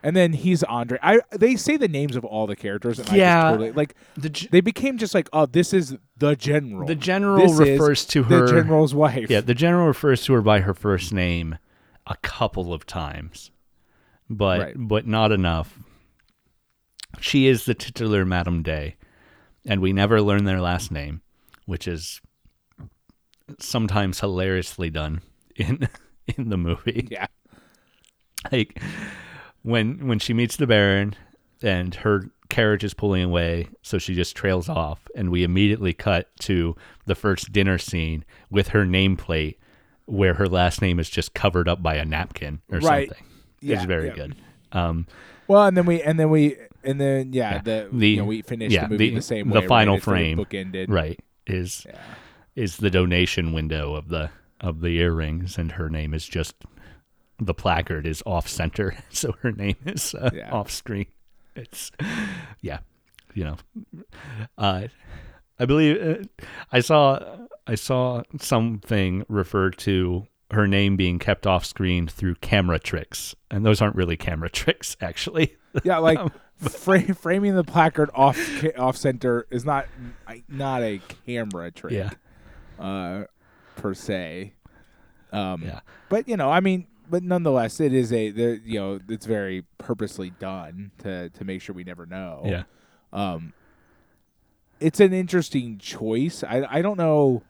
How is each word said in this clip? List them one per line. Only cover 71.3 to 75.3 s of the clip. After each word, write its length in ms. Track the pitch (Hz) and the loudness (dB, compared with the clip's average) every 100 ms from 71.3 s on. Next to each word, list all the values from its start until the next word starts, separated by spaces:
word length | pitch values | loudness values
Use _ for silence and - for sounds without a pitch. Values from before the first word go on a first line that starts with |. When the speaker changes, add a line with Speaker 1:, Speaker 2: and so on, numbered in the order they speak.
| 98 104 | -2 2
Speaker 2:
off 180 | 90 - | 0 0
screen 420 | - 92 90 85 | -4 -2 0 -2
through 280 | - 95 85 | -4 -6 -4
camera 440 | - 107 90 80 | 0 0 2 0
tricks, 560 | - 78 71 - - - _ | -2 -8 -8 -12 -12 -16 _
and 160 | 104 107 | -2 2
those 160 | 107 | 4
aren't 140 | 107 - | 2 2
really 200 | 90 82 | -2 -2
camera 320 | - 82 85 | -4 -6 -6
<laughs> 0 | |
tricks, 460 | - - - - - | -4 -2 -2 -4 -10
actually. 560 | 85 85 - | -10 -8 -8